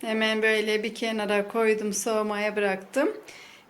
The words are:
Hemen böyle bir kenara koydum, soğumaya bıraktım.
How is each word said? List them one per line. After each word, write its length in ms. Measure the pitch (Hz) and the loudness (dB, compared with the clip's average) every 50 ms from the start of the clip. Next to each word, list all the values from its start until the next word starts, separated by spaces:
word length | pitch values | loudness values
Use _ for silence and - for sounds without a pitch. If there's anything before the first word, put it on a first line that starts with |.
Hemen 400 | - 226 220 220 220 220 220 220 | -6 -4 0 0 2 2 2 2
böyle 420 | 220 220 220 214 214 220 214 214 220 | 2 2 2 2 2 0 0 0 0
bir 120 | 226 220 | -4 -4
kenara 520 | - 233 226 220 214 208 202 208 208 202 | -4 -4 -4 -2 -2 0 2 2 2 0
koydum, 460 | 202 - 233 226 220 214 214 208 214 196 | 0 0 2 4 4 4 2 0 -2 -4
soğumaya 640 | - - 233 220 214 214 214 208 202 208 214 202 | -2 -2 0 0 0 0 0 -2 -2 -2 -2 0
bıraktım. 560 | 214 208 196 190 190 - - - 262 302 427 - - - - - - - - - - - | 0 0 0 0 -2 -6 -4 -2 0 0 0 -2 -6 -12 -18 -20 -20 -20 -20 -20 -20 -16